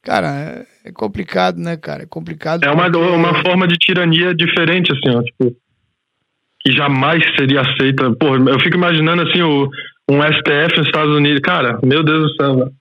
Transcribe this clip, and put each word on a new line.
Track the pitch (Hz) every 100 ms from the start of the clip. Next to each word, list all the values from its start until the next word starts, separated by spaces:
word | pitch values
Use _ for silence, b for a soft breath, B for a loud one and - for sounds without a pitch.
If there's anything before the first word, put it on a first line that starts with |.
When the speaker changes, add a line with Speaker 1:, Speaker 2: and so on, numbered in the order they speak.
Speaker 1:
Cara, | - 202 165 143 156 - - _
é, | -
é |
complicado, | - 214 202 185 - 180 85
né, | 170 165
cara? | 160 -
É | 160
complicado | 165 165 160 160 170
Speaker 2:
É | 160
uma, | 156 180
Speaker 1:
porque | 170
Speaker 2:
uma | 175 170 170 165
forma | 185 180 180
de | 170
tirania | - 180 170 165 180
diferente, | 170 165 - 165 185 170
assim, | 135 143 120
ó, |
tipo, | 120 _ 123 120 _ _ _ _ _ _ _ _ _ _
que | 139
jamais | 131 143 135 139 165 - -
seria | 135 139
aceita. | 135 135 135 135 131
Porra, | 110 156 131 131
eu | 135
fico | 170 175
imaginando, | 175 160 156 175
assim, | 160 180
o, | 170 143 135 B B B -
um | 143
S | 151 147
T | 156
F | 147 165 165
nos | 147
Estados | 160 151
Unidos. | 147 143 143
Cara, | 143 175 127 110
meu | 127 147
Deus | 156 160 151
do | -
céu, | 139 131
velho. | 127 -